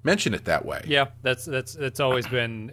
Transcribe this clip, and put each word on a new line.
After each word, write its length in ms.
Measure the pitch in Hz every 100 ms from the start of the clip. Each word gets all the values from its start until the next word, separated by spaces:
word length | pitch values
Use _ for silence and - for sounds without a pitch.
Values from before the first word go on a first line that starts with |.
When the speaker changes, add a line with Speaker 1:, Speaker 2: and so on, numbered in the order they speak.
Speaker 1:
mention 300 | 151 196 -
it 120 | 90 -
that 180 | 76
way. 180 | - 69 -
Speaker 2:
Yeah, 220 | 139 135 -
that's, 220 | 131 -
that's, 300 | 165 131 123
that's 260 | 160 135 -
always 260 | 135 127 120
been 460 | 123 117 113 113